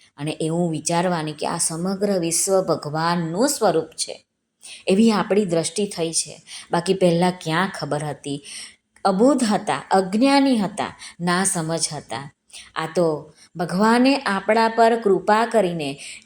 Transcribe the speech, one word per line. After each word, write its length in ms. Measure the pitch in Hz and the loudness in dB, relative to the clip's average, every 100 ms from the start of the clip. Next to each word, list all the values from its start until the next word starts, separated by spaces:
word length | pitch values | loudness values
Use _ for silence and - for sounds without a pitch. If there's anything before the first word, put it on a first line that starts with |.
| _ - | _ -10
અને 200 | 147 - | -8 -4
એવું 300 | 156 165 175 | -2 0 -2
વિચારવાની 600 | 156 - 170 185 170 156 | -2 -2 0 0 -2 -4
કે 160 | 147 - | -6 -6
આ 100 | 170 | -4
સમગ્ર 640 | - 165 185 196 208 190 | -4 -4 -4 -2 -2 0
વિશ્વ 420 | 165 160 196 190 | -2 -2 0 0
ભગવાનનું 840 | 185 147 147 156 165 175 160 175 277 | 2 -2 -4 -2 0 0 -2 0 0
સ્વરૂપ 400 | - 208 160 160 | 2 2 2 -2
છે, 380 | - - - _ _ _ _ - - - | -8 -10 -12 _ _ _ _ -20 -6 2
એવી 240 | 190 226 | 4 4
આપણી 340 | 202 175 196 190 | 4 2 0 2
દ્રષ્ટિ 400 | 165 165 - 196 | 0 -2 -4 -4
થઈ 260 | - 165 | -4 -4
છે. 280 | 156 156 - - - - | -4 -6 -12 -18 -20 -4
બાકી 220 | 170 196 | -2 0
પહેલાં 400 | 190 185 170 180 180 | 2 4 4 2 0
ક્યાં 300 | 160 165 196 - | -2 -2 -2 -4
ખબર 280 | 143 147 | -4 -4
હતી? 400 | 151 139 143 143 - - - _ _ _ 196 | -4 -8 -8 -10 -12 -18 -20 _ _ _ 0
અબોધ 380 | 190 262 285 | 4 4 4
હતા, 420 | 214 190 - 139 - | 2 0 -2 -6 0
અજ્ઞાની 640 | 190 185 214 277 277 269 226 | 0 2 2 4 4 4 2
હતા, 420 | 185 - 107 - - - | 0 -4 -8 -10 -18 -6
ના 220 | 175 175 | 0 0
સમજ 440 | 190 175 160 165 156 | 0 -2 -2 -2 -4
હતા. 380 | 147 - 117 143 - _ - - 160 | -8 -10 -10 -12 -18 _ -20 -12 -8
આ 120 | 156 180 | -4 0
તો 380 | 165 147 156 _ _ 165 | 0 0 -8 _ _ -8
ભગવાને 600 | 170 180 220 240 262 277 | -4 2 4 4 4 2
આપણા 500 | - 196 - 226 226 | 0 -2 0 2 2
પર 340 | 226 226 233 | 4 4 4
કૃપા 440 | 208 185 196 214 226 | 2 2 2 2 2
કરીને 540 | 226 180 165 139 143 - - | 2 0 -2 -6 -8 -14 -14